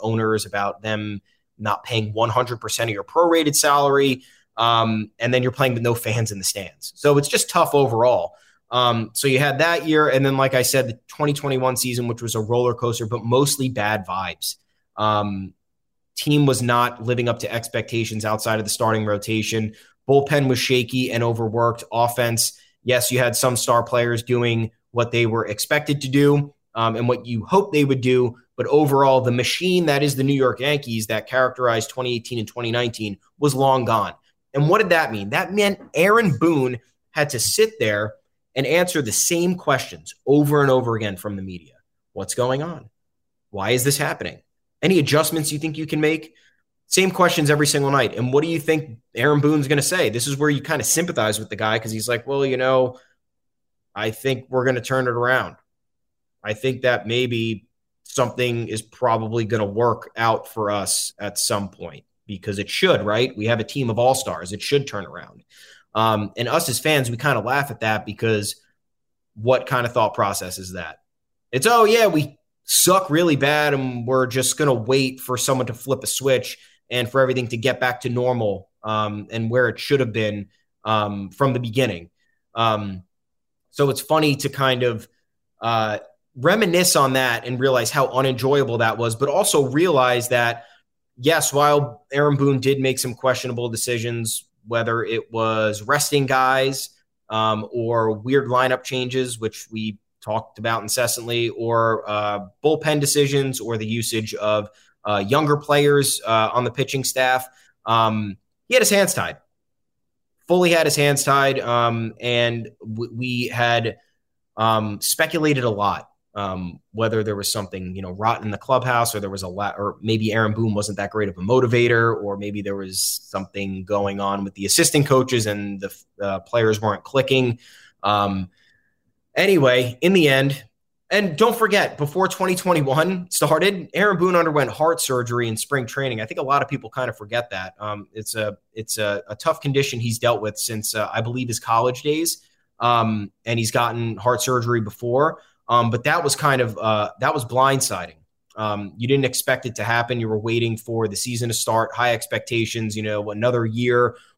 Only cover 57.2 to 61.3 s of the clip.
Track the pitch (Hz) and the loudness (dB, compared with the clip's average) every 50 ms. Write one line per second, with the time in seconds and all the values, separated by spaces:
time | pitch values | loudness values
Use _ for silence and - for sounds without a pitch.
57.2 | 127 123 120 113 113 113 110 - - _ _ _ _ _ _ _ _ - - - | 0 0 -2 -2 -2 -4 -4 -8 -10 _ _ _ _ _ _ _ _ -8 -2 -2
58.2 | 127 113 - 123 127 123 117 117 117 110 107 107 - - - - 127 120 113 113 | -2 0 0 -2 -2 -2 -2 -4 -4 -6 -8 -8 -10 -12 -6 -2 0 0 0 0
59.2 | 110 107 113 120 113 101 117 110 107 101 98 110 120 120 120 127 - - - - | -2 -2 -2 -2 -2 -2 -2 -2 -2 -2 0 0 2 2 0 0 -6 -10 -4 0
60.2 | 113 117 110 - - - - 113 107 101 104 101 95 92 - - - - - - | 0 2 2 0 -2 -8 -6 -4 -2 -2 -2 -2 -2 -4 -4 -4 -4 -8 -10 -10
61.2 | 104 101 | -10 -8